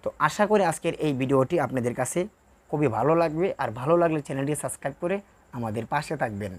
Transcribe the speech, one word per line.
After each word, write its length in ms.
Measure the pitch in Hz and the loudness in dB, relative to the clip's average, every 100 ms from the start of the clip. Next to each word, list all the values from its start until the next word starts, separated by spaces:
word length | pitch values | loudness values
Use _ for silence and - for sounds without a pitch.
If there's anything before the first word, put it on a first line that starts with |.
তো 60 | - - 151 | -6 0 0
আশা 160 | - 202 | 2 4
করি 120 | 214 175 | 4 4
আজকের 240 | 151 170 - 151 | 0 -4 0 0
এই 60 | 131 | 0
ভিডিওটি 360 | 127 135 131 175 123 | 2 4 4 2 0
আপনাদের 280 | 127 120 120 | 0 -2 -2
কাছে 200 | 127 175 196 _ _ _ _ | -4 -2 -6 _ _ _ _
খুবই 180 | 151 147 110 | 0 0 2
ভালো 160 | 131 165 | 4 4
লাগবে, 240 | 165 156 185 - | 2 0 -2 -2
আর 60 | 127 113 | -4 -4
ভালো 140 | 135 170 | 2 4
লাগলে 180 | 170 156 143 | 4 2 -4
চ্যানেলটি 280 | 135 139 151 | -4 -2 -4
সাবস্ক্রাইব 320 | 135 - 139 139 | -6 -6 -8 -6
করে 140 | 175 196 - _ _ 123 | -4 -4 -8 _ _ -8
আমাদের 280 | 113 107 113 | -6 -6 -4
পাশে 220 | 147 147 147 | -4 -4 -4
থাকবেন। 300 | 131 101 101 | -4 -4 -8